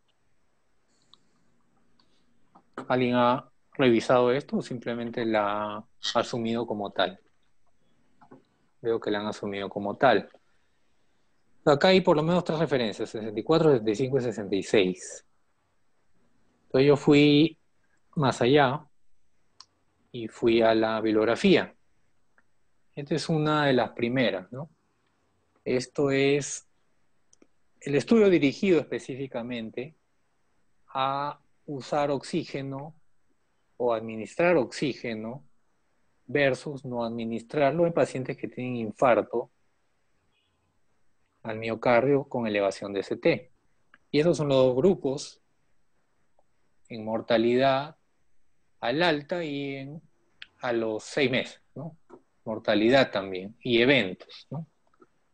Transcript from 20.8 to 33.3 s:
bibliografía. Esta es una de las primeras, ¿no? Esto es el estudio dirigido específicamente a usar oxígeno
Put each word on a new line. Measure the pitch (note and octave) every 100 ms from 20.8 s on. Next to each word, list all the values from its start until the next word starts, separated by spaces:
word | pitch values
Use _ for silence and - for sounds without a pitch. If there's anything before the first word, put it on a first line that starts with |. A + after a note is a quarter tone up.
| A2 A2
bibliografía. | A2 G#2+ A2 A2+ G3 D3+ F#2+ - _ _ _ _ _ _ _ _ _ _ _ -
Esta | C#3+ D#3+
es | -
una | D#3+ D3+ D3+ C#3+
de |
las | B2+ A2+
primeras, | - A#2+ C3 A#2 F#2 F#2
¿no? | B2+ D3 _ _ _ _ _ _ _ _ _ -
Esto | B2 B2 - C#3+
es | C3+ C#3 C#3+ C#3 - - _ _ _ _ _ _ _ _ _ _ _
el | - C#3+
estudio | - A#3 G3+
dirigido | F3 C#3 B2+ G3 E3
específicamente | B2+ A#2+ - C3 C3+ B2 A#2 B2 A2 A2+ C#3 - _ _ _ _ _ _ _ _ _
a | C#3 C3+ C#3 D3 - _ _ -
usar | C#3+ A#2+ D3+ C#3+
oxígeno | C3+ - F3 C3+ C#3+ C3+ C3+ D3 - _ _ _